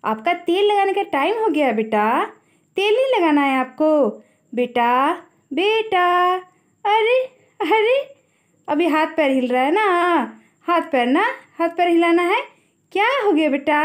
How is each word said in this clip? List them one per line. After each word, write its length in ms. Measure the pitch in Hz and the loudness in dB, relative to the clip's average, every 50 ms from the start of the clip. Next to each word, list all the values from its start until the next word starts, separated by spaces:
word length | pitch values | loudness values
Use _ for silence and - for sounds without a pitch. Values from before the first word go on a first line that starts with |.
| - | -4
आपका 300 | - 220 220 - 339 359 | -4 -6 -4 -2 -4 -4
तेल 320 | 349 - - 339 381 403 | -2 -2 -2 -2 0 2
लगाने 280 | 415 415 403 392 392 370 | 2 2 2 0 0 -2
का 100 | 403 403 | -4 -4
टाइम 360 | 403 - 277 277 339 440 453 | -4 -2 -2 -2 -2 -2 0
हो 80 | 440 | -2
गया 240 | 427 294 302 294 254 | -2 0 0 0 0
बेटा, 540 | 220 214 220 220 220 208 208 220 240 302 403 427 - _ _ _ _ _ _ _ _ | 0 -2 -2 -2 0 0 0 0 0 -2 -2 -4 -8 _ _ _ _ _ _ _ _
तेल 160 | - 392 427 427 | -2 0 0 2
नहीं 200 | 494 523 539 508 | 0 0 0 0
लगाना 260 | 427 349 320 294 294 | 0 2 2 2 2
है 160 | 285 277 269 262 | 2 2 0 0
आपको 500 | 254 262 - - 311 311 311 302 269 208 214 - - _ _ _ _ _ - | -2 -4 -4 -2 0 2 2 2 2 0 -2 -8 -20 _ _ _ _ _ -4
बेटा। 600 | 220 247 240 240 240 240 240 240 254 269 302 359 359 - _ _ _ _ _ 269 | -4 -4 -2 0 0 0 2 2 2 0 0 -2 -4 -10 _ _ _ _ _ -4
बेटा, 840 | 269 370 415 440 453 440 440 415 359 359 359 349 359 359 359 370 370 359 - _ _ _ _ _ _ _ | -2 0 0 0 -2 -2 0 0 0 2 2 2 2 2 0 0 -2 -6 -12 _ _ _ _ _ _ _
अरे, 320 | 415 415 440 427 453 494 523 508 523 - _ _ _ _ _ | 0 0 2 2 2 0 0 -2 -4 -10 _ _ _ _ _
अरे, 380 | 415 302 415 440 415 453 523 554 554 - - _ _ _ _ _ _ _ _ _ _ | -2 0 0 2 2 2 0 0 -2 -6 -16 _ _ _ _ _ _ _ _ _ _
अभी 200 | - 294 294 349 | -4 -2 0 0
हाथ 200 | 320 285 311 302 | 0 2 0 0
पैर 240 | 320 320 - 302 269 | -2 -2 -2 0 0
हिल 160 | 269 262 247 | 0 0 0
रहा 160 | 247 247 254 262 | 0 0 0 0
है 80 | 277 | 0
ना, 160 | 330 415 440 403 359 349 349 359 339 311 233 220 - - _ _ _ _ _ | 0 0 0 0 0 0 0 0 0 0 -2 -4 -10 -20 _ _ _ _ _
हाथ 140 | - 349 330 | -2 -2 -2
पैर 260 | 320 320 - 254 240 | -2 0 -2 0 0
ना, 180 | 240 262 339 415 494 523 - - _ _ - | 2 0 0 0 -2 -4 -8 -18 _ _ -4
हाथ 100 | 339 339 | -4 -4
पैर 180 | 339 339 349 | 0 0 0
हिलाना 360 | 349 339 330 339 339 339 349 349 | 2 2 2 2 2 2 2 2
है। 180 | 339 403 494 539 - _ _ _ _ _ _ _ _ | 0 -2 -2 -4 -8 _ _ _ _ _ _ _ _
क्या 180 | - 370 415 466 539 554 440 | -2 -2 0 0 0 0 0
हो 80 | 403 | 0
गया 180 | 339 294 311 294 | 2 2 2 0
बेटा? 320 | 262 285 269 320 294 294 | 0 -2 0 0 0 0